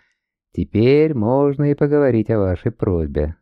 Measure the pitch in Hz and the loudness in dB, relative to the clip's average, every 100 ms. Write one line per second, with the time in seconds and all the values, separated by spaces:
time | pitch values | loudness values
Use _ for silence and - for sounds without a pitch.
0 | _ _ _ _ _ - 82 104 120 143 | _ _ _ _ _ -8 -4 0 2 4
1 | 156 135 104 135 143 139 147 143 147 147 | 2 0 0 0 0 0 -2 0 0 2
2 | 139 113 107 110 95 90 117 - 107 87 | 2 2 0 0 0 -2 -6 -4 -2 -2
3 | 78 71 76 80 | -2 -4 -4 -6